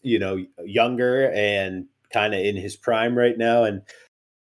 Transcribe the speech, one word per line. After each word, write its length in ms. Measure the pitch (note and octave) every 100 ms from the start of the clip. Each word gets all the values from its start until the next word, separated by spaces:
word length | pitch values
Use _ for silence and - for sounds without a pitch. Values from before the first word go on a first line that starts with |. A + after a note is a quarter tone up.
you 160 | C3 A2+
know, 260 | F#2+ F#2+ F2+ -
younger 680 | F2 G#2 A#2+ B2 B2 C3 C3+
and 560 | F#2 G#2 G2+ F#2+ F#2 F2+ _ _
kinda 280 | A2+ G#2+ G2+
in 160 | G2+ G2+
his 200 | G2 -
prime 420 | - A2 A#2 A#2+
right 200 | A#2+ A2+
now, 260 | A2+ A#2
and 180 | A2+ G2 - - _ _ _ _ _